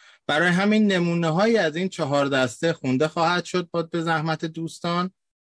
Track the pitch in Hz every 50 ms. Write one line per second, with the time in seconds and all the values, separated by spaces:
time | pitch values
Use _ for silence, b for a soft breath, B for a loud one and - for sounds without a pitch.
0 | b b b b b - 147 151 170 180 175 180 196 208 214 220 214 202 190 180
1 | 175 170 170 170 170 165 156 170 208 226 233 214 180 156 147 165 185 185 - -
2 | 160 135 143 143 139 139 139 135 131 120 - - - 165 160 - - 131 127 131
3 | 156 156 - 175 165 165 175 175 175 - - 180 175 - - 170 165 165 - 170
4 | 160 170 165 156 151 165 160 156 - 165 160 160 165 160 - - - 175 170 175
5 | 180 185 _ _ _ _ _ _ _